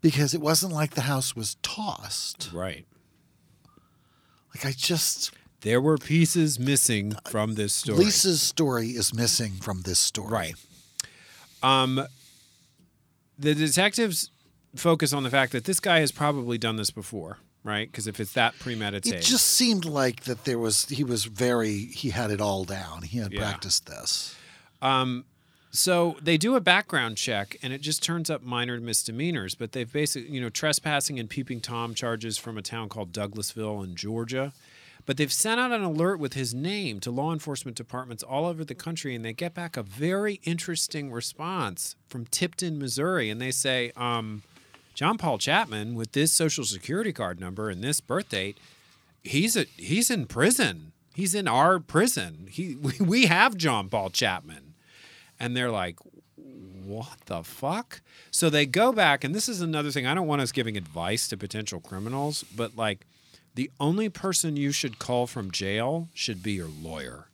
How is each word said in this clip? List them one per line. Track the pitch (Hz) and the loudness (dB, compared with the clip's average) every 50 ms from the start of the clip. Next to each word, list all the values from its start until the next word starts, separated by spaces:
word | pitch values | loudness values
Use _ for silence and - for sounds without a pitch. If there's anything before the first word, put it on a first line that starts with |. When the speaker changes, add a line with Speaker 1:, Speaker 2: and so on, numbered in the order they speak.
Speaker 1:
Because | - 160 139 135 147 135 - | 6 4 6 6 2 2 2
it | 165 | 0
wasn't | 151 151 160 160 175 190 165 | 2 2 4 4 2 0 0
like | 151 151 147 - | 0 0 0 0
the | - 123 | -2 0
house | 135 143 131 131 - - | 0 0 0 0 -2 -4
was | 117 110 104 - _ - | -4 -6 -6 -6 _ -6
tossed. | - - - 214 202 - - - 101 - - - - - - - - 85 | -8 -6 -4 -4 -6 -6 -6 -8 -8 -6 -6 -6 -6 -8 -8 -10 -8 -6
Speaker 2:
Right. | 85 90 92 73 - - _ _ _ _ _ _ _ _ _ _ _ _ _ _ _ _ - _ _ _ _ _ _ _ _ _ _ _ _ _ _ _ _ - | -6 -4 -4 -6 -8 -14 _ _ _ _ _ _ _ _ _ _ _ _ _ _ _ _ -20 _ _ _ _ _ _ _ _ _ _ _ _ _ _ _ _ -12
Speaker 1:
Like, | - - | -6 -4
I | 135 135 | -4 -4
just | 131 - - 180 160 - - - - - - - - _ - _ _ - | -2 0 0 2 2 2 0 0 0 -4 -6 -6 -10 _ -20 _ _ 0
Speaker 2:
There | 104 113 123 | 2 2 4
were | 135 151 156 143 | 4 4 2 2
pieces | - - 147 165 165 156 - 180 160 151 135 117 | 2 2 4 6 6 6 6 4 4 2 2 0
missing | 123 135 143 135 - - 117 104 101 104 107 - _ - | 2 2 4 4 4 4 4 2 2 -2 -4 -6 _ -4
from | - 110 107 110 110 | -2 0 0 0 0
this | 107 104 101 - | 0 0 0 0
story. | - - 131 107 156 190 | -2 0 2 6 6 6
Speaker 1:
Lisa's | 214 196 - - - 170 147 - | 6 6 4 4 4 4 4 2
story | - - - 165 143 127 117 113 113 | 0 2 2 2 2 2 2 0 -2
is | 123 120 104 - - | -2 0 0 0 2
missing | 113 120 113 113 - 120 107 95 | 2 2 2 2 2 0 -2 -4
from | 92 87 101 98 92 90 | -6 -6 -6 -6 -4 -2
this | 95 90 - | 0 2 2
story. | - - - - 101 107 | 2 2 0 -4 -4 -2
Speaker 2:
Right. | 113 107 87 80 82 - - _ - - - _ _ _ - - - - - - - - - - - - - | -2 -2 -2 -2 -8 -10 -16 _ -20 -20 -20 _ _ _ -12 -12 -12 -20 -20 -20 -20 -20 -20 -20 -10 0 4
Um, | 131 135 135 131 131 131 131 135 - - - - - - - _ _ _ _ _ _ _ _ _ _ _ _ _ _ _ _ _ _ _ - | 4 6 6 4 4 2 0 -2 -4 -10 -20 -20 -20 -20 -20 _ _ _ _ _ _ _ _ _ _ _ _ _ _ _ _ _ _ _ -2
the | 139 151 151 | 0 2 2
detectives | 147 156 156 135 170 190 208 196 240 233 214 170 - - - _ _ _ _ _ _ _ _ - | 4 2 2 4 4 4 4 4 2 2 2 2 -2 -4 -4 _ _ _ _ _ _ _ _ -14
focus | 127 - 170 165 156 160 135 139 | 0 4 4 4 6 4 0 0
on | 143 135 | 0 -2
the | 123 | 2
fact | 120 139 131 123 - | 4 4 4 4 0
that | 127 113 | -4 -2
this | - 190 - | 0 -2 0
guy | - 202 175 165 | 2 4 4 6
has | 156 135 - | 4 4 0
probably | - 151 147 147 139 123 120 120 117 | 0 0 0 0 0 -2 -2 -2 0
done | 113 113 110 | 0 0 0
this | 110 104 - | 0 -2 -4
before, | - - 98 - - 104 82 82 98 - _ _ _ _ _ | -4 -6 -12 -8 -8 -10 -8 -10 -14 -16 _ _ _ _ _
right? | 110 104 104 107 120 | -4 -4 -4 -4 -6
'Cause | - - 104 | -8 -8 -6
if | 110 101 - | -6 -4 -6
it's | 110 95 - | -6 -2 2
that | 127 120 117 - - | 2 2 2 2 -2
premeditated. | - 127 120 110 107 104 101 101 - 233 220 180 | -8 -6 -4 -2 -2 -2 -4 -2 -2 -2 -2 2
Speaker 1:
It | 165 | 2
just | 185 247 240 - | 4 4 6 6
seemed | - - - 254 240 226 190 165 | 6 6 6 6 4 4 2 0
like | 165 151 139 135 127 120 123 - | -2 0 2 2 2 2 -2 -6
that | 127 123 113 - | -6 -6 -4 -2
there | 139 127 117 | -2 -2 0
was, | 117 110 104 - - | 2 2 2 2 2
he | - 143 127 143 | 0 0 -2 0
was | 123 123 110 104 | 0 0 -2 -2
very, | 113 107 95 127 123 123 120 113 107 104 101 104 | -4 -2 0 2 4 4 4 2 2 0 -2 -4
he | 123 - - - 131 | -6 -8 -6 -4 -4
had | 90 117 120 107 | -2 0 0 0
it | 104 98 107 | 0 0 0
all | 104 98 95 95 | 0 0 0 -2
down. | 87 98 95 92 80 78 85 85 | -4 -6 -8 -8 -10 -12 -12 -10
He | 80 92 120 | -6 -6 -4
had | 110 98 92 | -4 -4 -4
Speaker 2:
Yeah. | 101 | -2
Speaker 1:
practiced | 110 104 101 - - 95 - - - | -2 -2 -4 -6 -2 -2 -2 -2 -2
this. | - 78 - - - - - - - - - - - - - - _ _ _ - | -4 -14 -8 -4 -4 -2 -2 -4 -6 -12 -16 -20 -20 -20 -20 -20 _ _ _ 0
Speaker 2:
Um, | 131 135 131 131 127 123 123 127 _ _ _ _ _ _ _ _ _ | 2 4 4 2 2 -2 -6 -8 _ _ _ _ _ _ _ _ _
so | - - - 185 180 170 170 170 156 - | -2 0 2 4 4 4 4 2 0 -2
they | 151 156 170 | 2 4 4
do | 156 160 226 262 | 4 6 4 4
a | 254 | 4
background | 180 170 175 196 208 _ - 147 123 113 110 | 6 6 6 6 4 _ 0 0 0 0 -2
check, | - - - 117 101 101 95 - - - | -2 -2 0 0 0 -2 -4 -8 -10 -8
and | 127 131 | -8 -6
it | 135 | -6
just | 143 151 151 - - | -4 -4 -2 -2 0
turns | - 165 170 160 160 | -2 -2 -2 -2 -2
up | 156 127 123 | -4 -4 -4
minor | 123 123 120 120 123 123 120 | -4 -2 -2 -2 -2 -4 -6
misdemeanors, | 117 117 110 - - - 113 117 147 175 170 135 95 92 - | -6 -2 -2 -2 -2 -2 -4 -2 -2 -2 -2 -2 -4 -6 -6
but | _ 120 107 - | _ -8 -8 -6
they've | 131 120 120 | -6 -6 -4
basically, | 131 147 139 135 - 139 113 - 147 | -2 -2 0 0 -2 -6 -8 -8 -6
you | 131 123 | -6 -6
know, | 117 | -4
trespassing | - - - 151 147 - - 156 151 143 135 - 147 127 | -4 -2 0 0 0 0 0 0 0 0 0 -2 -4 -4
and | 117 104 | -6 -6
peeping | - 143 127 - 127 117 117 | -6 -6 -6 -6 -6 -8 -6
Tom | - 120 117 117 117 113 | -6 -4 -4 -4 -4 -4
charges | - - 120 117 110 110 113 104 | -4 -2 -2 -4 -4 -4 -6 -6
from | - - 120 110 107 | -6 -6 -8 -10 -8
a | 98 | -8
town | - - 113 113 101 | -8 -8 -6 -8 -8
called | - 113 101 87 87 | -8 -8 -8 -8 -6
Douglasville | 107 104 101 98 107 101 - - 113 110 107 107 104 95 | -6 -6 -6 -6 -6 -8 -8 -6 -6 -6 -6 -6 -6 -8
in | 92 87 | -8 -8
Georgia. | 82 90 104 110 113 117 117 127 131 135 143 135 - - - - - - - - - - | -8 -8 -6 -4 -4 -4 -4 -2 -2 -4 -4 -6 -14 -20 -20 -20 -20 -20 -20 -20 -16 -6
But | - 135 131 | -6 0 0
they've | 151 139 - | 0 0 2
sent | - - 220 226 240 | 0 2 2 2 2
out | 247 254 | 2 2
an | 240 226 202 | 2 0 0
alert | 180 156 151 165 180 202 170 | 0 2 2 2 2 2 0
with | 147 131 131 | -2 -4 -4
his | 139 131 117 117 | -4 -4 -4 -4
name | 127 143 175 202 208 196 143 107 101 | -4 -4 -4 -4 -4 -4 -4 -6 -6
to | 95 123 | -6 -6
law | 120 127 143 160 | -4 -2 -2 -2
enforcement | 165 156 - 156 143 131 - 131 117 | -2 -4 -4 -6 -8 -8 -8 -10 -10
departments | - 117 _ - 123 127 123 120 110 - | -10 -12 _ -8 -8 -8 -8 -12 -12 -8
all | - 131 143 160 | -4 -2 0 0
over | 175 170 160 160 | 0 -2 -4 -6
the | 143 135 | -8 -10
country, | - - 165 165 160 - 143 127 | -10 -8 -8 -8 -6 -6 -6 -6
and | 117 113 | -4 -6
they | 113 113 | -6 -6
get | - 175 170 165 | -6 -6 -8 -6
back | - 175 165 - | -8 -10 -8 -6
a | 131 110 | -8 -8
very | 98 95 117 147 170 185 196 208 214 208 - - | -8 -6 -4 -2 0 0 0 0 -2 -4 -4 -4
interesting | 160 170 170 - - 170 151 - - - 156 143 139 120 | -4 -2 -2 -2 -4 -2 -2 -2 -4 -4 -6 -8 -6 -6
response | 120 117 - - - 156 170 190 185 139 104 92 - - - - _ _ _ | -6 -6 -6 -8 -6 -6 -4 -2 -2 -2 -2 -4 -6 -8 -10 -10 _ _ _
from | - 127 117 | -10 -10 -6
Tipton, | 117 - - 185 170 165 - 185 175 160 147 | -4 0 0 0 0 -2 -2 -4 -2 -2 -2
Missouri, | 139 127 120 135 143 175 190 175 120 107 | -4 -4 -2 0 0 2 2 2 0 0
and | 107 117 | -2 -2
they | 123 131 | -2 -2
say, | 123 - - 139 131 127 123 120 - | -2 0 2 2 2 2 0 -2 -2
um, | - 123 120 120 117 110 110 107 104 - _ _ - - _ - - _ _ - | -2 0 0 0 0 -2 -4 -8 -10 -12 _ _ -20 -20 _ -20 -20 _ _ -6
"John | - 135 165 226 214 | 0 0 2 2 2
Paul | - 165 127 | 0 -2 0
Chapman | 101 - - 151 196 226 175 110 107 104 113 120 | 0 0 2 2 2 2 0 -4 -4 -4 -4 -4
with | 113 113 113 - | -4 -6 -2 2
this | 139 147 160 - | 2 4 4 4
Social | - 170 156 - - 123 | 4 2 2 0 0 -2
Security | 107 104 92 - - 147 190 226 220 - | -4 -4 -6 -6 -6 -4 -2 -2 -4 -4
card | - 113 90 90 85 | -2 -4 -4 -4 -6
number | 92 90 92 101 107 110 | -8 -10 -6 -4 -4 -4
and | 95 90 104 | -4 -4 -2
this | 135 147 - | -2 -2 -2
birth | - - 127 175 220 - | -2 0 -2 -2 -2 -2
date, | - 98 95 101 104 - - - - _ _ _ _ _ _ _ _ _ _ | -2 -2 -2 -2 -6 -10 -20 -20 -20 _ _ _ _ _ _ _ _ _ _
he's | - - 143 185 226 220 220 | 0 2 2 4 4 2 2
a, | 147 - - | 0 -2 -4
he's | - 85 104 143 208 240 - | -14 -4 0 2 2 4 2
in | 247 202 131 | 2 0 0
prison. | - - 117 135 202 247 - 233 131 92 82 78 80 - _ _ _ _ | -2 2 4 4 4 6 4 2 2 0 -4 -12 -18 -20 _ _ _ _
He's | - 190 185 170 | -4 -2 0 0
in | 208 196 151 | 0 0 2
our | 113 127 147 170 185 180 | 4 6 6 6 6 4
prison. | 151 - - 151 208 247 - - 95 87 80 76 87 95 | 0 2 4 4 4 4 2 -2 -4 -6 -8 -14 -16 -14
He, | - - 190 180 135 | -8 -8 -6 -6 -6
<laughs> | 135 | -4
we, | 147 135 123 - | -4 -4 0 2
we | 202 165 196 247 262 | 2 4 6 6 8
have | 175 170 180 214 262 220 180 | 8 8 8 6 6 4 2
John | 160 156 123 107 95 92 | 2 2 2 2 0 0
Paul | 117 110 98 95 | 0 -2 -2 0
Chapman." | - - 127 104 92 90 67 78 78 71 67 73 80 _ _ _ - - - - - - - - _ _ | 0 2 2 2 2 0 -4 -12 -18 -18 -18 -20 -20 _ _ _ -20 -20 -20 -20 -20 -20 -20 -20 _ _
And | 117 120 123 | -4 -2 -2
they're | 123 123 123 | 0 0 0
like, | 113 101 90 90 82 - - - _ - _ _ _ | 0 0 -2 -4 -6 -10 -20 -20 _ -20 _ _ _
"What | - - 135 131 - 92 92 92 95 92 98 101 110 123 139 - - - | -20 -20 -20 -20 -20 -20 -18 -18 -16 -12 -10 -8 -8 -10 -12 -14 -20 -10
the | - 95 85 82 | -8 -8 -8 -6
fuck?" | - - - - 139 175 214 247 _ - - _ _ - - - - | -10 -12 -6 -4 -2 -2 -2 -6 _ -14 -20 _ _ -20 -20 -18 -6
So | - - 175 165 | -2 2 2 4
they | 147 147 147 | 6 4 4
go | 139 123 180 220 254 | 4 4 4 4 4
back, | 254 214 190 156 143 135 - | 6 6 6 6 6 4 2
and | 135 160 | -2 -2
this | 214 - - | -2 -2 -2
is | 233 185 | -2 -2
another | 175 165 156 151 147 147 | -2 -2 0 -2 -2 -2
thing. | 131 143 123 | -2 -2 0
I | 127 147 | 0 0
don't | 185 180 | 0 2
want | 156 147 143 | 2 2 2
us | 135 117 | 0 0
giving | - 139 120 113 107 101 | 0 -2 -2 -2 -2 -4
advice | 87 78 76 85 85 90 107 107 - - | -6 -6 -6 -4 -2 0 0 0 -2 -4
to | - | -6
potential | 92 101 98 - 107 110 - - 87 | -8 -8 -8 -6 -6 -6 -6 -8 -10
criminals, | 80 - 95 95 101 113 127 135 143 147 151 147 - - 95 | -10 -10 -8 -8 -6 -4 -4 -2 -2 -2 -4 -6 -8 -10 -6
but, | 107 120 107 - | -6 -6 -6 -4
like, | 113 113 107 101 98 - _ _ _ _ _ - - _ _ _ | -2 -2 -2 -2 -4 -8 _ _ _ _ _ -20 -20 _ _ _
the | 120 135 135 - _ | -6 -6 -6 -4 _
only | 143 147 170 202 220 214 | 2 2 2 2 0 -2
person | - - - 196 180 - - 165 151 | -4 -4 -4 0 0 0 0 0 0
you | 143 143 139 139 | 0 0 0 0
should | - - 135 113 - | -2 -4 -4 -6 -8
call | - - 123 123 123 | -4 -2 0 0 0
from | 120 - 127 101 95 | 0 -2 -8 -8 -6
jail | 90 - 98 95 101 107 117 127 151 165 170 165 _ | -4 -4 -2 -2 0 0 0 -2 -2 -4 -6 -8 _
should | - - - 110 92 92 | -8 -6 -6 -6 -4 -4
be | 110 101 | -4 -4
your | 92 85 80 | -4 -4 -8
lawyer | 78 76 80 80 80 78 69 62 62 73 - _ | -10 -10 -10 -10 -8 -8 -8 -10 -12 -14 -18 _